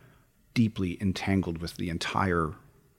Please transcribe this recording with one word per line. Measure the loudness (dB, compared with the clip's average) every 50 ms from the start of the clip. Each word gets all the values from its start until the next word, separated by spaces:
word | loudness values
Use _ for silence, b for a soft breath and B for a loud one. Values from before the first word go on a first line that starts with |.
| b b b b b b b b b _ 2
deeply | 2 2 2 2 0 -4 -4 -2 -2
entangled | 0 0 0 0 0 2 2 2 2 0 -2 -4
with | -6 -8 -6
the | -6 -4 -4
entire, | -4 -4 -4 -2 0 0 2 2 4 2 2 0 -2 -6 -14 -20 -20 _ _ _ _